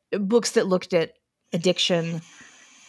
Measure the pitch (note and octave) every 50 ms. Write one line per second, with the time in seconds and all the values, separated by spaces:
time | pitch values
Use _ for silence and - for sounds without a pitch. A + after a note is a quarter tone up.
0 | _ _ - G3 G#3 F#3+ A3+ A#3+ A3 - - A3+ - G3 F#3 F3+ - - - E3+
1 | D#3+ - - _ _ _ _ _ _ _ - F3 E3 F#3 - - - - F#3 E3+
2 | E3 E3 E3 D#3+ - - - - - - - - - - - - -